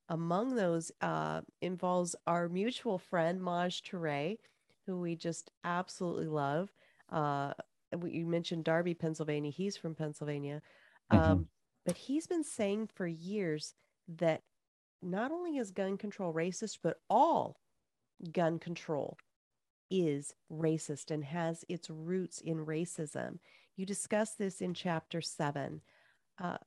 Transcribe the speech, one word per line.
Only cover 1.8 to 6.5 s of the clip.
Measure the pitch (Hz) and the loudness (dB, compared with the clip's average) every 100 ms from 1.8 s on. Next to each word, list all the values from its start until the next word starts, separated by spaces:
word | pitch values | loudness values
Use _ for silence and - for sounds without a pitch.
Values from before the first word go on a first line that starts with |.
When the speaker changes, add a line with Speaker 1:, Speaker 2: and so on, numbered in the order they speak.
| 180 180 175 - - | 0 2 0 -2 0
Speaker 1:
our | 170 175 | 0 0
mutual | 180 214 254 233 185 | 0 -2 -2 -2 -4
friend, | - 180 165 185 | 0 2 2 2
Maj | 180 175 180 180 | 0 0 0 -2
Toure, | - 190 160 143 151 220 - _ _ _ | -8 -4 -2 0 -2 -4 -10 _ _ _
who | - 185 | -6 -4
we | 175 | -2
just | 170 170 165 - _ | -2 -2 -4 -10 _
absolutely | 175 175 185 - 180 - 160 | -2 -2 -2 -4 -2 -2 0
love. | 151 139 | 0 2